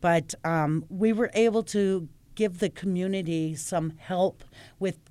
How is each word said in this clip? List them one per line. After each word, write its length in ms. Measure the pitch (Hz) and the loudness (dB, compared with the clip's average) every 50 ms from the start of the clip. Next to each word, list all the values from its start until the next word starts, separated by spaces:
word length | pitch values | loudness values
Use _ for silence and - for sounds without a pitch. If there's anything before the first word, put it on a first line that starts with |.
but, 340 | - 175 170 165 160 - - - - | 2 2 4 2 2 -2 -8 -6 -2
um, 400 | 165 165 160 151 147 156 160 160 - | 0 2 2 2 2 2 0 -2 -4
we 220 | 190 180 220 220 | -2 0 2 2
were 200 | 226 214 240 - - | 2 2 0 0 2
able 300 | 208 226 233 208 226 - | 2 4 4 2 0 -2
to 440 | - - 208 202 190 190 185 165 151 - - _ - - | -2 0 0 2 2 0 -2 -4 -8 -14 -20 _ -10 -4
give 240 | - 214 180 180 175 | -2 -2 -2 0 0
the 100 | 214 180 | -2 -2
community 840 | - - 180 196 180 180 185 190 196 190 180 160 165 160 160 160 160 | -2 -4 -4 -2 -2 0 0 -2 -2 -2 -2 -2 -2 -2 -2 -2 -4
some 380 | 147 - - 190 165 160 160 160 | -6 -6 -4 -2 -2 -2 -4 -6
help 460 | - - - 185 180 190 190 - - - - - - - - - - | -8 -8 -4 0 2 2 2 0 -2 -16 -20 -20 -20 -20 -18 -10 -6
with 180 | 190 185 - - _ - | -4 -4 -4 -6 _ -6